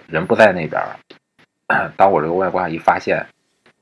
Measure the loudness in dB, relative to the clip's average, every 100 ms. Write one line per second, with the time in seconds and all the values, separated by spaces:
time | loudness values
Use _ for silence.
0 | -6 -6 -2 4 4 4 -2 -4 -6 -10
1 | _ -20 _ _ _ _ -6 -4 -4 2
2 | 2 2 0 -2 -2 -2 -4 -2 0 0
3 | -2 -4 -6 _ _ _ _ _